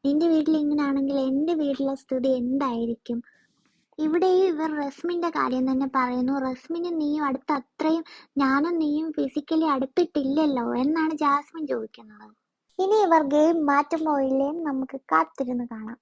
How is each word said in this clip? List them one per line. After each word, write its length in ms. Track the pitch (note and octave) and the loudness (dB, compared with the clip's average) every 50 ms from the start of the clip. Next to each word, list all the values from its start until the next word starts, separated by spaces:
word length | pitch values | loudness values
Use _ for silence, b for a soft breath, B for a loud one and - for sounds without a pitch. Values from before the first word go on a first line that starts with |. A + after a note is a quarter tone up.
| - | 0
"നിന്റെ 240 | C#4 C#4+ D4+ E4+ E4+ | 0 2 2 2 4
വീട്ടിൽ 280 | D#4+ D#4 D4 D#4 D#4 | 2 2 2 2 0
ഇങ്ങനെയാണെങ്കിൽ 600 | D4+ D4 D4 D4 D4 C#4+ C#4 C#4 C#4 C4+ C#4 C#4 C#4 | 0 0 0 0 0 0 0 0 0 -2 0 0 0
എന്റെ 360 | C4 C4 C4 C#4 D4+ D#4+ F4 | 0 0 0 0 0 0 0
വീട്ടിലെ 400 | D#4 D4+ C#4 C#4 C4+ C#4 C4+ C4+ | 0 0 -2 -2 -2 -2 -4 -4
സ്ഥിതി 340 | C4+ - _ C4 B3+ B3 C4+ | -6 -6 _ -4 -2 0 0
എന്തായിരിക്കും?" 920 | C4 B3+ A#3+ B3 C4 C#4 C#4+ C4 A#3 A#3 A#3 A#3 A#3 - _ - A#3+ A#3 b b b b b b b b b b b b b b _ - | 0 0 0 -2 -2 -2 -2 -2 -2 -4 -4 -4 -6 -8 _ -8 -8 -8 b b b b b b b b b b b b b b _ -4
ഇവിടെയും 480 | D#4 D#4 D#4 F4 E4+ F#4 F#4 F#4 F#4+ | -2 0 2 2 4 4 4 4 4
ഇവർ 240 | F#4 E4 D4 D#4 D#4+ D4+ | 2 0 0 -2 -4 -2
റസ്മിന്റെ 520 | D4 C#4+ C#4 - - - F4 F4 F4 E4+ E4+ | -4 -4 -6 -6 -6 -6 -4 -4 -2 -4 -2
കാര്യം 420 | D#4+ D4 C4 B3 B3+ B3+ B3+ C4 | -2 0 0 0 0 0 0 0
തന്നെ 160 | C4 C4 C#4 | 0 0 -2
പറയുന്നു. 460 | C4+ C4 C4 B3+ B3 B3 B3+ B3 B3+ C#4 C#4 | 0 0 0 0 0 0 -2 0 0 0 -2
"റസ്മിനും 600 | C4 C4 B3+ B3+ - - E4 E4+ F4 F4 E4+ D#4+ | -2 -4 -6 -8 -8 -8 -6 -6 -4 -4 -4 -2
നീയും 260 | D4+ D4 D4 D#4 D4+ | -2 -2 -2 -2 -2
അടുത്ത് 280 | C#4 B3+ - _ - | -2 -2 -4 _ -2
അത്രയും 520 | D4+ C4+ B3 _ _ - D#4 D#4 D#4+ E4 D#4 B B B B B _ C#4 | -2 -2 -4 _ _ -2 0 0 0 0 -2 B B B B B _ 0
ഞാനും 400 | C#4 C4 C4+ C#4 D4+ E4+ F4 E4 | 2 2 2 2 2 0 0 0
നീയും 340 | D#4 D4 D4 D4+ D#4+ D#4+ | 0 0 0 -2 -4 -4
ഫിസിക്കലി 520 | D4+ - C#4 C4 - D4+ - - D#4+ D#4+ D#4+ | -2 -4 -4 -2 -4 -6 -4 0 0 2 2
അടുത്തിട്ടില്ലല്ലോ" 1080 | D#4+ - D#4+ C#4 C4+ _ - F4 - _ D4+ C4+ C4+ C#4 D4+ D#4+ D4+ C4+ B3 A#3 A#3+ A#3+ | 2 0 0 -2 -2 _ 0 0 0 _ -2 -2 0 0 2 2 2 0 0 -2 -2 -2
എന്നാണ് 400 | A#3+ C4 D4 D#4+ E4 D#4 D#4+ D#4+ | 0 0 0 0 0 0 -2 -2
ജാസ്മിൻ 520 | D4 D4+ C#4+ C#4 D4 D4 _ - E4 D#4 | 0 0 2 2 0 -2 _ -10 -10 -6
ചോദിക്കുന്നത്. 640 | C4+ C4 A#3 A3 A3 - A#3+ A3+ G#3+ G#3+ G#3 G#3+ G#3+ G#3+ _ _ _ _ _ _ _ _ - | -4 -4 -4 -4 -8 -14 -20 -20 -20 -20 -20 -20 -20 _ _ _ _ _ _ _ _ _ -2
ഇനി 180 | F#4 F#4+ G#4+ A4 | 0 2 4 4
ഇവർ 200 | G#4 E4+ D#4+ D#4+ | 4 6 4 4
ഗെയിം 440 | D4+ C4+ C#4+ D4 D4+ E4 E4+ E4 D4+ | 4 4 4 4 6 6 4 2 2
മാറ്റുമോ 540 | C#4+ C#4 C#4+ D4 C#4+ E4+ D#4+ D#4+ D#4 D4 C#4 | 2 2 2 2 0 -2 -2 0 0 2 2
ഇല്ലേ 260 | C4+ C4 C4 C4+ C#4 C#4+ | 2 2 2 2 0 0
എന്ന് 180 | D#4 E4+ E4 | -2 -4 -4
നമുക്ക് 340 | D4 C4+ C4 C4 C4 - C4 | -4 -4 -4 -6 -6 -10 -14
കാത്തിരുന്ന് 640 | _ - - - D#4+ - _ - C4+ B3 B3 B3 A#3+ | _ 0 2 2 2 0 _ -8 -6 -4 -4 -6 -6
കാണാം. 340 | A#3+ A#3 A3 G#3+ G#3+ A#3 _ | -8 -10 -12 -12 -14 -16 _